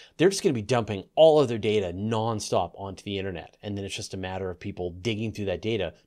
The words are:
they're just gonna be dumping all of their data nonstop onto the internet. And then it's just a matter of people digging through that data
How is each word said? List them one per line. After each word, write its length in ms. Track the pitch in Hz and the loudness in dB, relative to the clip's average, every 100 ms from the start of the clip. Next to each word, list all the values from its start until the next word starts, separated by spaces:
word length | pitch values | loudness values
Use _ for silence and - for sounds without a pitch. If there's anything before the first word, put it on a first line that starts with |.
| - - | -10 2
they're 120 | 170 | 4
just 140 | 190 | 4
gonna 100 | 190 | 0
be 100 | 123 | 0
dumping 420 | 104 123 113 98 - | 0 0 0 -4 -2
all 260 | - 160 151 | 6 8 8
of 80 | 127 | 4
their 100 | 117 | 0
data 340 | 107 104 90 | 0 2 0
nonstop 800 | 90 107 113 113 107 - 113 87 | -4 -2 -2 -2 -4 0 0 0
onto 300 | - 98 98 | -6 -12 -10
the 140 | - 98 | -6 -6
internet. 380 | 95 85 - _ | -4 -8 -12 _
And 140 | 107 101 | -8 -8
then 80 | |
it's 100 | 98 | -8
just 200 | - - | -8 -10
a 40 | 98 | -8
matter 320 | 92 95 95 | -6 -6 -6
of 100 | 87 | -8
people 300 | 104 92 90 | -10 -6 -8
digging 420 | 87 117 107 113 | -6 -6 -4 -4
through 140 | 98 98 | -4 -4
that 160 | 87 | -4
data 320 | 107 113 85 - | -2 -2 -4 -8